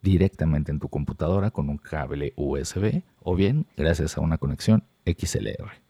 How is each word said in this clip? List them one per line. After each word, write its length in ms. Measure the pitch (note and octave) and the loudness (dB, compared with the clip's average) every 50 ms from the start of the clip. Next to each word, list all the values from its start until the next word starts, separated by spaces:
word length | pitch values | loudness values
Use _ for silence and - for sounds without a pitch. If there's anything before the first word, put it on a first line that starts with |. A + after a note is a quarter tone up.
| - | 4
directamente 680 | F#2+ G2 E2+ F2+ G2 - - D#2+ D#2+ D#2 D2+ D2+ - | 4 6 6 6 4 2 0 0 2 2 2 0 0
en 80 | D2 D2+ | -4 -4
tu 100 | - - | -4 -4
computadora 600 | - D2+ C#2+ - - - D#2+ D#2 F2+ G2+ G2 G#2+ | -4 -4 -4 -4 -4 -2 0 0 0 2 0 -2
con 180 | - - C#2+ C#2+ | -2 -2 -4 -4
un 80 | C#2+ D2 | -4 -6
cable 540 | _ - - D2+ D#2 - C#2+ C#2+ C#2+ C#2 - | _ -8 -6 -6 -4 -4 -4 -4 -6 -6 -4
U 200 | - D2 C#2 C#2 | -4 -4 -2 -2
S 220 | C#2+ C2 - - F#2 | -4 -4 -4 -4 -2
B 240 | G2 G#2+ - E3+ - _ _ _ - | 0 0 0 -2 -4 _ _ _ -4
o 100 | - F2+ | -2 2
bien 320 | F2+ G2 G2 C3 D3+ - _ _ | 2 4 4 4 2 -2 _ _
gracias 400 | - D2 D#2+ E2+ D#2 D2+ D2 - | -2 0 0 0 0 -2 -2 -2
a 40 | - | -2
una 180 | - D#2+ D#2+ E2 | 0 0 0 0
conexión 460 | - C#2 C#2 - - - A2 A2 - _ _ _ _ | 0 -4 -4 -2 2 4 4 4 4 _ _ _ _
X 300 | - F2 - - F2+ - | -4 -2 -2 -2 -4 -4
L 160 | - G2+ - | -4 -4 -4
R. 320 | - - - G#2+ - - _ _ | -6 -8 -10 -12 -14 -18 _ _